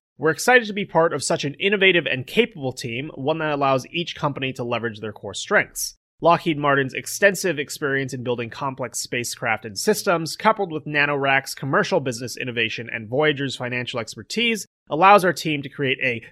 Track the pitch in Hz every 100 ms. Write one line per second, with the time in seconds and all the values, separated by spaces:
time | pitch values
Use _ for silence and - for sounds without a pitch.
0 | _ - 156 156 - 247 214 202 196 165
1 | 165 139 - 165 143 - 196 208 190 175
2 | 143 131 - - 233 156 131 - 120 120
3 | 151 - 135 160 156 143 139 135 - 170
4 | 165 - 151 135 131 127 120 117 117 104
5 | 107 - 104 92 - 196 - - - -
6 | _ _ 156 170 175 147 147 139 131 -
7 | - - 208 185 185 147 135 - 143 135
8 | 131 131 120 120 117 - 139 131 120 -
9 | - 123 117 - 120 110 113 98 - 208
10 | 196 170 156 - 214 214 185 151 151 147
11 | 143 143 135 135 - - 135 180 - 180
12 | 135 117 123 - 127 117 113 - 113 113
13 | 107 131 151 135 139 - 123 123 120 123
14 | 113 - - 214 233 214 - _ - 151
15 | 185 208 180 151 160 147 143 - 135 131
16 | 131 113 -